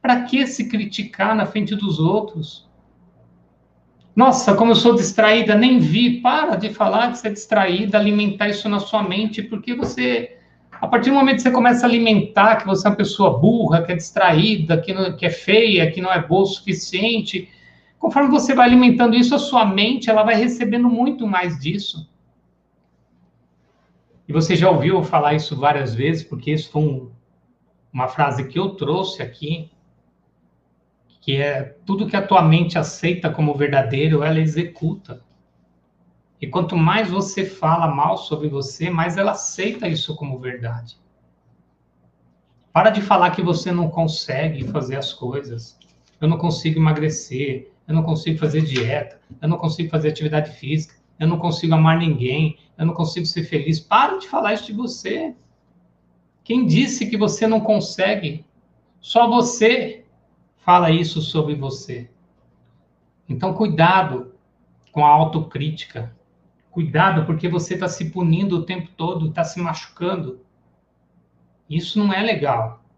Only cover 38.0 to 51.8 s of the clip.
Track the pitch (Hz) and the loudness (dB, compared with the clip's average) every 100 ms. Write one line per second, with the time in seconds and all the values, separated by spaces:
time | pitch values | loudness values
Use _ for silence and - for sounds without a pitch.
38 | 156 - - 147 151 139 139 - 170 170 | -2 -2 -4 -6 -4 -6 -8 -8 -4 -2
39 | 175 175 196 - - - 202 220 214 160 | -2 -2 -2 -2 -8 -6 -6 -4 -4 -4
40 | - 151 143 127 127 123 120 117 117 - | -6 -8 -8 -8 -10 -10 -10 -10 -14 -20
41 | _ _ _ _ _ _ _ _ _ _ | _ _ _ _ _ _ _ _ _ _
42 | _ _ _ _ _ _ _ - 220 202 | _ _ _ _ _ _ _ 2 2 2
43 | - 190 175 - 175 160 185 175 160 165 | 0 2 2 0 -2 -2 -2 -2 -2 -2
44 | 160 - - 135 160 139 123 147 127 139 | -2 -4 -6 -4 -4 -4 -6 -6 -6 -8
45 | 135 - 127 139 123 117 - _ _ _ | -8 -8 -8 -8 -10 -14 -16 _ _ _
46 | _ _ 156 165 170 - 160 160 156 147 | _ _ -2 0 -2 -2 -2 2 2 2
47 | 156 - - 127 143 131 - _ - 160 | -2 -4 -10 -6 -6 -6 -12 _ -4 -2
48 | 160 156 - 156 151 151 156 127 117 147 | 0 -4 -2 -2 -2 0 -2 -2 -2 -4
49 | - - _ - 151 160 165 - 165 156 | -8 -16 _ -6 -4 -2 -4 -4 -4 -2
50 | 151 151 151 151 151 - 135 156 156 _ | -2 -2 -2 -2 -4 -10 -6 -4 -6 _
51 | _ _ 156 170 175 160 165 160 | _ _ -2 -2 -4 -4 0 4